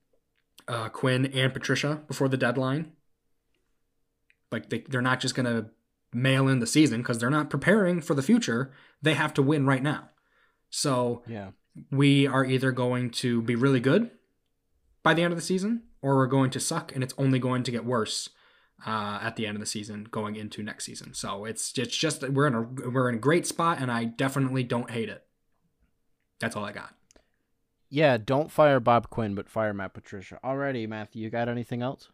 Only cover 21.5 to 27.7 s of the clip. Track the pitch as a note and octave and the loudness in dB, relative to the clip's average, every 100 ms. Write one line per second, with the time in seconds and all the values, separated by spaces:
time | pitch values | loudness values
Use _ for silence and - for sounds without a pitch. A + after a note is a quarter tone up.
21.5 | A2 - - A#2 - D#3 D3 C3 C#3 D3 | -8 -6 -4 -4 -2 -2 -2 -2 2 2
22.5 | A2+ A#2 C3 B2 B2+ B2 A#2 B2+ E3+ E3 | 2 -4 -8 -4 0 0 0 2 2 0
23.5 | - E3+ E3 B2+ A#2 A#2 - C3+ C3+ C3 | -2 0 0 -2 -2 -2 -2 -2 0 0
24.5 | C3 B2 B2 B2 A#2+ G#2 F2+ _ _ _ | 0 -2 -4 -4 -6 -6 -10 _ _ _
25.5 | _ _ _ _ _ _ _ _ - A2+ | _ _ _ _ _ _ _ _ -8 -6
26.5 | A2 G#2 F#2+ - - _ _ _ _ _ | -6 -10 -10 -16 -20 _ _ _ _ _
27.5 | _ _ | _ _